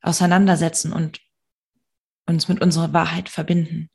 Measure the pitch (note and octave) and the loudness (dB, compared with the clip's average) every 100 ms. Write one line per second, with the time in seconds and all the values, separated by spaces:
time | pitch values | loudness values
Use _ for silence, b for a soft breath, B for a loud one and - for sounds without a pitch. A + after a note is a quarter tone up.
0 | E3+ E3 F3+ F3+ G3 E3 E3 - D#3 E3 | -4 0 2 4 4 4 2 -2 -6 -4
1 | D#3 - _ _ _ _ _ _ _ _ | -6 -8 _ _ _ _ _ _ _ _
2 | _ _ - E3 - F#3 F3+ E3 E3 D#3+ | _ _ -4 -2 0 2 2 2 0 0
3 | D#3+ E3 F#3 - D#3+ F3 D#3+ D#3+ D#3+ | 0 -4 -8 -10 -2 -2 0 -6 -10